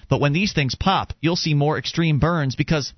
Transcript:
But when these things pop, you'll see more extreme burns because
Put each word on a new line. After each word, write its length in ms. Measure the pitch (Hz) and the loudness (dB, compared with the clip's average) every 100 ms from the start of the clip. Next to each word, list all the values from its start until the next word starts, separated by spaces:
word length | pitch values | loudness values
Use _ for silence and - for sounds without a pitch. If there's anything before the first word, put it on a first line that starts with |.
| - | -2
But 100 | 135 | 2
when 140 | 143 | 2
these 180 | 151 202 | 2 0
things 220 | - 131 | 0 -2
pop, 400 | - 190 180 95 - | 0 2 2 0 -2
you'll 140 | 156 175 | -2 0
see 180 | 170 | 0
more 240 | 147 147 135 | 2 2 0
extreme 400 | - - 170 147 | -4 -2 0 0
burns 380 | 151 170 135 123 | 0 -2 -2 -4
because 360 | 151 160 - | -2 -2 -4